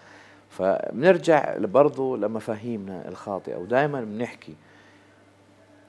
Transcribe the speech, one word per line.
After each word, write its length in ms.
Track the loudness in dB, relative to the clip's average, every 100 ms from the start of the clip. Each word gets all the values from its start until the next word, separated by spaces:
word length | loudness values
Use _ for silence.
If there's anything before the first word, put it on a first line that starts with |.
| -20 -20 -20 -20 _
فبنرجع 1080 | -2 0 0 -2 2 4 4 6 4 4 -2
برضو 580 | 2 4 4 2 -4 -2
لمفاهيمنا 920 | -2 -4 -6 -8 -6 -8 -8 -10 -10
الخاطئة، 480 | -12 -6 -6 -6 -8
ودائما 460 | 0 2 2 -2
بنحكي 540 | -6 -6 -8 -10 -20 -20 _ -20 -20 _ _ _ _ _ _ _ _ _